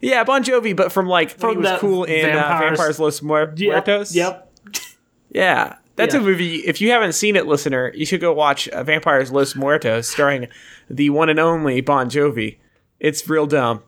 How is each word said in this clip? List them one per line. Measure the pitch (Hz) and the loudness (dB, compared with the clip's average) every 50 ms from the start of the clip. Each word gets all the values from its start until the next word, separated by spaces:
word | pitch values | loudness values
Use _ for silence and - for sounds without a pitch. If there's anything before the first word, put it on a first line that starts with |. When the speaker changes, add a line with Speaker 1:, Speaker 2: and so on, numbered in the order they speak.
| - | 0
Speaker 1:
Yeah, | 247 262 247 226 | 0 2 2 2
Bon | 233 262 277 247 | 2 2 2 2
Jovi, | 262 262 247 220 226 190 | 2 0 0 2 0 0
but | 170 190 180 - | 2 0 0 2
from, | 196 190 185 | -2 0 2
like, | 180 175 165 160 | 2 2 2 0
when | - - | -4 -4
Speaker 2:
From | - 233 220 | -2 -2 -2
Speaker 1:
he | |
was | 180 175 190 | 0 0 0
Speaker 2:
the | 185 180 | 0 0
Speaker 1:
cool | - 202 190 185 180 | 0 0 0 0 0
in, | 160 160 156 156 | 0 0 2 2
uh, | 156 151 | 2 2
Speaker 2:
Vampires. | 151 147 147 147 160 156 156 160 165 | 2 2 0 0 0 0 0 0 0
Speaker 1:
Vampires | 175 151 156 156 | 0 0 0 0
Los | 160 151 151 - 147 | 0 -2 -2 -2 -4
Muer-, | 151 151 151 156 156 156 | -2 0 0 0 -2 -2
Speaker 2:
Yep, | 156 196 202 156 165 - | -2 -2 0 0 0 2
Speaker 1:
Muertos. | - 202 208 202 196 170 | 2 0 0 -2 -2 -2
Speaker 2:
yep. | 175 175 180 185 - - _ _ _ _ - - - - - - _ _ _ _ _ _ _ | 0 0 0 -4 -6 -16 _ _ _ _ -14 -14 -14 -14 -14 -20 _ _ _ _ _ _ _
Speaker 1:
Yeah. | - - 190 185 160 120 - - - - _ _ _ | -4 0 2 2 2 2 0 -4 -6 -16 _ _ _
That's | - 214 240 254 | -2 -2 0 0
Speaker 2:
Yeah. | 285 | 0
Speaker 1:
a | 220 | 2
movie. | 196 190 170 180 175 165 | 2 0 0 0 -4 -4
If | 156 - - 156 - 202 | -6 -4 -4 -4 0 2
you | 220 | 2
haven't | 240 240 220 190 156 | 2 2 2 0 -2
seen | - - 208 208 | -2 0 2 2
it, | 190 - | 2 2
listener, | 143 151 143 - 151 135 127 127 123 - | 2 0 0 0 -2 -2 -2 -4 -4 -4
you | - 151 | -6 -6
should | 151 190 180 | -4 -4 -2
go | 165 170 160 | 0 0 2
watch, | 147 151 147 139 - - - | 2 2 2 2 0 -4 -8
uh, | - - 127 | -6 -8 -2
Vampires | 139 151 156 151 170 147 135 131 123 127 | -2 -2 0 2 2 2 2 0 0 0
Los | 139 139 131 - | 0 0 0 -2
Muertos, | 135 139 139 147 156 - 120 110 117 117 | -4 0 0 0 0 0 0 -2 -2 -2
starring | - - - 147 143 143 131 123 117 - - - - - - _ _ | -6 -2 0 2 2 2 -2 -6 -10 -14 -20 -20 -20 -20 -20 _ _
the | 143 131 147 147 | -4 0 0 2
one | 143 147 160 160 | 2 2 2 2
and | 156 156 | 2 4
only | 160 165 165 165 156 147 127 123 | 4 2 2 2 0 0 0 0
Bon | 135 151 143 139 127 123 | 0 2 0 0 0 -2
Jovi. | 120 147 147 147 120 113 110 107 - _ _ _ _ _ _ _ _ _ | 0 0 0 0 0 -2 -6 -6 -8 _ _ _ _ _ _ _ _ _
It's | - 151 147 - - 175 | -4 -4 -2 -2 -4 -2
real | 160 160 151 | 0 0 0
dumb. | 147 143 147 131 117 117 107 - | 2 0 0 2 0 -2 -4 -8